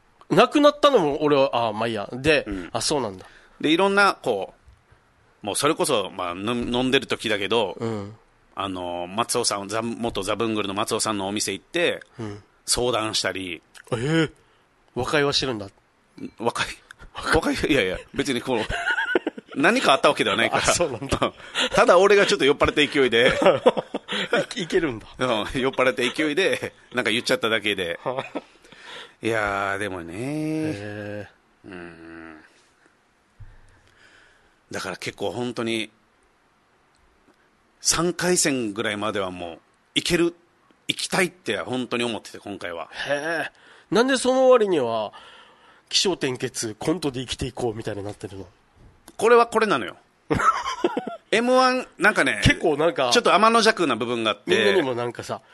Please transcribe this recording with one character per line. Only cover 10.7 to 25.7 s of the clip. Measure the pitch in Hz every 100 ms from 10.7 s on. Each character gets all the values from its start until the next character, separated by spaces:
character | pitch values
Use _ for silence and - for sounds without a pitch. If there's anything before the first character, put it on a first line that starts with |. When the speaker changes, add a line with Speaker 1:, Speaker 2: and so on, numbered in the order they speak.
Speaker 2:
松 | 98 110
尾 | 110
さ | 110
ん | 104
の | 95
お |
店 | 104 104
行 | 98
っ |
て、 | _ 170 156 87 - -
Speaker 1:
う |
ん。 | 107 104 _ _ -
Speaker 2:
相 | - 123
談 | 113 110
し | 98
た | 101
り。 | 95 92 80 _ - -
Speaker 1:
え | 113 139 165 156
え。 | - _ _ _ _ _
和 | 120 123
解 | 156
は | 143
し | 127
て | 135
る |
ん | 110
だ。 | 101 _ _ _ _ - - -
Speaker 2:
和 | 113
解？ | - - - _ - -
和 | - - 156
解？ | 262 269 151
い |
や | 139
い | 92
や、 | 87 -
別 | - 139
に | -
こ | - 117
う、 | - 698 698 - 1077
<laughs> | 1077 - - - -
何 | 165 247
か | -
あ | 135
っ |
た | 156
わ |
け | 139
で | 110
は | 101
な |
い | 113
か | 98
ら。 |
Speaker 1:
あ、 | 120
そ | 127 165
う |
な | 120
ん | 139
だ。 | - 113 - -
Speaker 2:
<laughs> | - 254
た | - 220
だ | 180
俺 | 202 202
が | 196
ち |
ょ | 202
っ |
と |
酔 | 135
っ | 143
払 | 151
っ |
た | 151 143
勢 | 147 127
い |
で。 | 113 131
Speaker 1:
<laughs> | - 190 139 247 - - - - - 185 220 - 240
い-、 |
い | 160
け | 185
る | 160
ん | 110
だ。 | - -
Speaker 2:
う |
ん、 | 127 110 95 127
酔 |
っ | 131